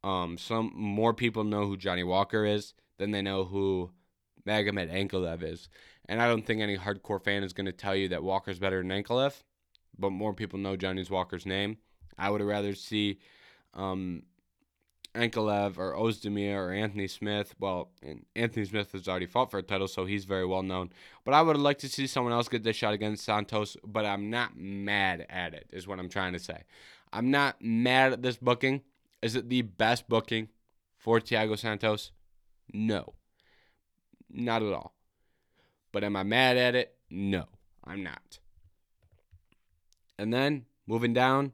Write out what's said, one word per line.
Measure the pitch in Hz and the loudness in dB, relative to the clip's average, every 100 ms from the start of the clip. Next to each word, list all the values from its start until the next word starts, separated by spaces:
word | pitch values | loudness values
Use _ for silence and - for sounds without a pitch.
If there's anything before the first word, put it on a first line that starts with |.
Um, | 98 95 87 87 | -2 -2 -2 -6
some | - 113 113 | -4 -2 -2
more | - 104 101 113 | -4 -2 2 2
people | 113 120 110 | 4 0 0
know | 107 104 101 | 0 0 0
who | 98 | -2
Johnny | 98 90 | -2 0
Walker | 90 92 101 110 107 | 2 2 2 2 2
is | 104 - _ _ _ | 2 -2 _ _ _
than | 101 | -2
they | 104 | 0
know | 98 98 92 | 0 0 0
who | 98 98 92 87 - _ _ _ _ - | 0 2 0 -2 -10 _ _ _ _ -2
Magomed | 107 104 101 85 | 0 0 -2 -4
Ankalaev | 90 98 95 90 82 | -2 -2 -2 -2 -4
is. | 80 85 - - - _ - | -8 -10 -14 -20 -20 _ -6
And | 107 | 2
I | 117 | 4
don't | 117 107 | 2 0
think | 110 | -2
any | 104 101 | 0 -2
hardcore | 98 101 - 101 | -2 -6 -4 -4
fan | 101 101 | 0 -2
is | 98 | -2
gonna | 90 98 | -4 -6
tell | 87 101 98 | -4 -2 0
you | 95 | 0
that | 87 | -2
Walker's | 87 95 - 90 | -2 -2 -4 -4
better | 98 95 | -2 0
than | 92 | -2
Ankalaev, | 98 101 123 139 - _ _ _ _ _ - | -4 -2 0 0 -4 _ _ _ _ _ -4
but | 98 | -4
more | 95 107 | -2 -4
people | 98 104 98 | -4 -6 -4
know | 98 95 | -4 -2
Johnny | 95 95 90 | -2 -4 -2
Walker's | 95 90 90 98 | -2 -2 -6 -4
name. | 95 101 110 _ _ - - | -2 -2 -4 _ _ -20 -4
I | 98 | -2
would | 104 | 0
rather | 101 104 101 | 0 0 -2
see, | 98 - 107 104 98 _ - - _ _ - | -6 -4 0 0 -2 _ -20 -20 _ _ -8
um, | 95 95 92 85 - _ _ _ _ _ _ _ - | -6 -4 -4 -8 -12 _ _ _ _ _ _ _ -14
Ankalaev | 113 117 113 107 104 101 90 | -4 -2 0 2 2 0 -2
or | 92 | -6
Ozdemir | 71 113 107 104 101 101 101 | 0 -2 -2 -4 -2 -2 -2
or | 90 | -4
Anthony | 95 107 101 98 | -2 -4 -4 -6
Smith. | - 104 104 104 - | -4 -4 -2 -4 -6
Well, | 98 92 76 _ | -4 -4 -8 _
and | - 71 - | -16 -16 -12
Anthony | - 117 117 98 | -2 -2 -2 -4
Smith | 104 101 | -4 -4
has | 98 92 | -8 -4
already | 92 90 | -4 0
fought | 123 127 | 0 2
for | 101 | 0
a | |
title, | 90 98 95 | -2 -2 -2
so | - 92 | -2 -2
he's | 101 | -2
very | 95 95 92 | -2 -2 0
well | 95 | 0
known. | 95 92 87 - - - - | -2 -4 -6 -10 -20 -12 4
But | |
I | 143 | 6
would | 160 147 | 6 4
like | 143 143 | 2 0
to | 135 | -4
see | - 131 | -6 -2
someone | 139 123 | 0 0
else | 120 117 | 0 0
get | 120 | 0
this | 110 107 | 0 0
shot | 110 | 0
against | 104 107 107 - | 0 -2 -4 0
Santos, | 107 101 110 107 - | 0 0 -2 -2 -8
but | - 107 107 | -6 -2 0
I'm | 101 104 | 0 -2
not | 120 120 60 | -2 -2 -4
mad | 95 98 101 101 95 85 85 | -10 -6 0 2 2 0 -6
at | 90 85 | -6 -6
it, | 78 - | -8 -14
is | 92 90 | -14 -10
what | 95 | -8
I'm | 90 | -6
trying | 101 92 | -4 -2
to | 90 | -4
say. | - 80 - - - - _ | -8 -14 -14 -20 -20 -20 _
I'm | - 120 | -2 2
not | 143 139 - | 4 2 0
mad | 113 113 123 127 131 | 0 2 6 6 6
at | 120 | 4
this | 127 117 | -2 0
booking. | 123 120 131 135 - _ _ _ | 2 4 2 0 -6 _ _ _
Is | 117 120 | -2 -2
it | 120 | 0
the | 127 | 0
best | 113 90 110 120 - | 0 2 4 4 2
booking | 113 - 113 110 _ _ _ _ _ | 0 2 -4 -4 _ _ _ _ _
for | - 113 | 2 2
Thiago | 113 113 110 107 | 4 0 2 0
Santos? | 113 107 110 107 - - _ _ _ _ _ | -2 0 2 0 -4 -18 _ _ _ _ _
No. | 101 110 104 - - _ _ _ _ _ _ _ _ _ _ - | -2 0 0 -2 -16 _ _ _ _ _ _ _ _ _ _ -16
Not | - 120 113 | -6 0 0
at | 107 | 0
all. | 92 - _ _ _ _ _ _ _ _ _ _ | -2 -6 _ _ _ _ _ _ _ _ _ _
But | 101 104 | -2 0
am | 98 | 0
I | |
mad | 98 117 131 127 | 2 6 6 6
at | 123 | 4
it? | 123 - _ _ | 4 0 _ _
No, | 92 98 95 - - _ _ | -4 0 0 -2 -16 _ _
I'm | - 95 | -12 -8
not. | 87 65 _ - - - - _ _ _ _ _ _ - _ _ _ _ _ _ _ - | -8 -10 _ -20 -20 -20 -20 _ _ _ _ _ _ -20 _ _ _ _ _ _ _ -6
And | 104 | -2
then, | 120 139 147 117 _ - | 2 2 0 -6 _ -2
moving | 113 120 | 2 2
down | 120 127 135 139 | 4 6 4 2